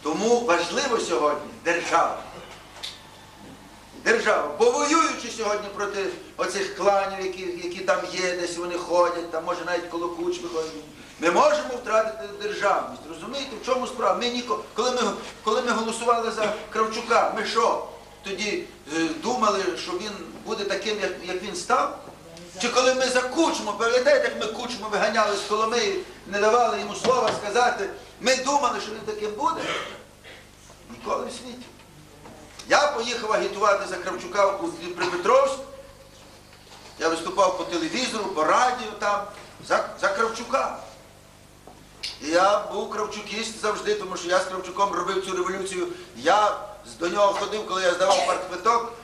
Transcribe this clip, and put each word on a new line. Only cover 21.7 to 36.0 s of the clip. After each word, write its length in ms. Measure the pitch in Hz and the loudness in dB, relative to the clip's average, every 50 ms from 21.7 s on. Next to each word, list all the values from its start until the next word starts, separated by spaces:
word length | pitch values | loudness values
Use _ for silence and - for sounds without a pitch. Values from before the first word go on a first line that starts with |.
| - - - - - - - - - - - - - - - - - - | 2 2 2 0 -4 -8 -14 -16 -18 -18 -20 -18 -18 -18 -18 -16 -6 -2
Чи 80 | 233 - | -2 2
коли 240 | - 247 254 254 254 | 2 4 4 4 4
ми 160 | 262 262 247 | 4 2 4
за 120 | 247 254 | 2 2
Кучму, 520 | 247 254 254 320 320 277 220 - 214 208 202 | 2 2 2 2 2 4 2 -2 -4 -6 -2
пам'ятаєте, 500 | - 226 233 247 254 247 285 294 - 233 | 0 2 4 4 4 6 6 6 6 4
як 180 | 240 226 226 226 | 0 -2 -2 -4
ми 80 | 214 220 | -4 -4
Кучму 340 | 240 240 - - - 220 214 | -6 -8 -8 -8 -8 -6 -2
виганяли 460 | 202 190 208 220 220 233 214 - - | 0 2 2 2 2 2 2 2 0
з 40 | - | -2
Коломиї, 640 | - - 214 220 220 226 240 233 214 202 190 - - - - - - | -2 -2 0 0 2 2 2 0 0 0 -2 -4 -6 -10 -16 -18 -12
не 120 | 170 190 208 | -6 -2 2
давали 400 | 208 220 233 247 240 220 214 202 | 4 6 6 6 4 4 2 -2
йому 160 | 208 208 190 | -4 -6 -8
слова 360 | - - 220 254 247 220 208 - - | 0 2 2 4 4 2 0 0 -2
сказати, 480 | 202 208 202 240 247 - - - 196 180 - - - - - - | -6 0 2 4 4 4 2 0 -4 -6 -6 -12 -16 -20 -16 -2
ми 140 | 180 247 262 | 2 2 2
думали, 440 | 254 254 269 285 277 - 233 214 202 | 2 2 2 2 4 2 2 0 -2
що 100 | 202 208 | -6 -8
він 240 | 220 214 202 214 214 | -10 -8 -8 -8 -6
таким 160 | - 214 214 | -4 -4 -6
буде? 300 | 208 - - 453 453 - - - - - - - - - - - - - - - - - - - - - - - - - - - | -4 0 0 0 0 0 -4 -4 -4 -4 -6 -10 -12 -16 -18 -20 -20 -20 -20 -20 -20 -20 -20 -20 -20 -20 -20 -20 -20 -20 -20 -18
Ніколи 360 | 233 - - - - - 247 | -18 -12 -6 -4 -4 -4 -4
в 60 | 226 | -6
світі. 340 | - - 254 254 233 254 - - - - - - - - - - - - - - - - - - - - - - | -10 -12 -12 -14 -14 -14 -16 -18 -20 -20 -20 -20 -20 -20 -20 -20 -20 -20 -20 -20 -18 -18 -20 -18 -18 -18 0 2
Я 180 | - - 294 | 4 4 4
поїхав 460 | 294 262 233 226 240 233 - 220 214 208 | 4 2 -2 -4 -4 -4 -4 -2 0 0
агітувати 540 | - 175 - - 196 214 208 196 190 - 180 | 0 0 -2 0 2 4 4 4 2 0 -4
за 60 | 185 | -6
Кравчука 520 | 175 180 190 180 - - 180 196 202 196 | -6 -4 -6 -6 -6 -8 -4 2 2 4
у 200 | 196 196 - 170 | 4 2 0 -4
Дніпропетровськ. 880 | 165 - - 175 175 175 - 175 180 - - - - 523 539 - 269 - - - - - - - - - - | -6 -6 -8 -10 -10 -4 -2 -2 -2 -2 0 2 6 6 6 6 4 0 -4 -10 -14 -16 -18 -18 -20 -20 -20